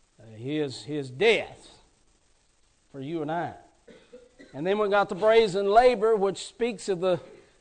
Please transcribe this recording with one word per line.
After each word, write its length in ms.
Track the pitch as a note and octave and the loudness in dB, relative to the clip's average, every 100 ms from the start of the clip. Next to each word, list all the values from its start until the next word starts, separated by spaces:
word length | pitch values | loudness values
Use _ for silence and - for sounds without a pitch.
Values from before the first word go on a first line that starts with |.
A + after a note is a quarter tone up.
| _ _ | _ _
uh, 160 | A2 A2 | -20 -14
his, 480 | B2+ D3+ C#3+ A#2+ | -6 -4 -4 -6
his 260 | B2+ D3+ C3+ | -10 -8 -8
death 720 | B2+ G#3+ F#3+ A2+ - - - _ _ _ _ _ _ _ _ _ _ _ | 0 2 2 0 -14 -20 -20 _ _ _ _ _ _ _ _ _ _ _
for 80 | C#3 | -14
you 220 | C3+ E3 | -8 -6
and 100 | D3 | -6
I. 220 | E3+ D3 - - _ _ - _ - - _ - | -6 -8 -10 -20 _ _ -20 _ -20 -20 _ -18
And 120 | C3 E3+ | -8 -4
then 120 | G#3 | -2
we 100 | G#3 | 0
got 220 | G3+ G3+ | 0 0
the 60 | F#3+ | 0
brazen 520 | G#3+ A3+ A3+ F#3 G3 | 4 6 4 2 2
laver, 480 | G#3+ B3+ A#3 A3 A3 | 6 6 4 2 2
which 300 | G3 F3 - | 0 -4 -10
speaks 420 | - A#3+ F#3+ - | -6 -4 -4 -6
of 120 | F3+ | -4
the, 200 | F#3 F3 - - - _ | 0 -2 -4 -20 -20 _